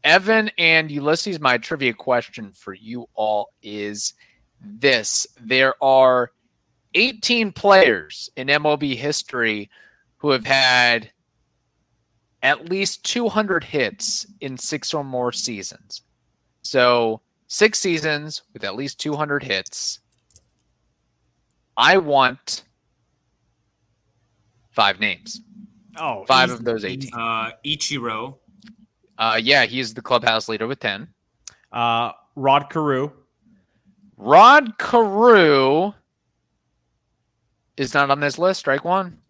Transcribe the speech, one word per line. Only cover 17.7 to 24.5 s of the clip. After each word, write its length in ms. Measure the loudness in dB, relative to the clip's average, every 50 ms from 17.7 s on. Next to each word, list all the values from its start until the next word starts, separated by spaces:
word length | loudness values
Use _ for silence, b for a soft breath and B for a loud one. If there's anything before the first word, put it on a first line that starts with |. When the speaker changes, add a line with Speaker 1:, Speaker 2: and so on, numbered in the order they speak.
| 2 0
Speaker 1:
seasons 640 | -2 -2 -2 -2 -2 -4 -4 -4 -6 -10 -14 -16 _ _
with 120 | _ -10 -10
at 100 | -10 -8
least 240 | -8 -10 -10 -10 _
two 160 | -6 -6 -4
hundred 300 | -4 -4 -2 -4 -4 -2
hits. 560 | -2 -4 -4 -4 -8 -12 -10 -10 -10 -10 -12 _ _ _ _ _ _ _ _ _ _ _ _ _ _ _ _ _ _ _ _ _ _ _ _ _ _ _ _ _ _ _ _ _ _ _
I 220 | 2 4 6 6 4
want 680 | 2 2 2 2 2 2 0 -4 _ -12 -12 -12 _ _ _ _ _ _ _ _ _ _ _ _ _ _ _ _ _ _ _ _ _ _ _ _ _ _ _ _ _ _ _ _ _ _ _ _ _ _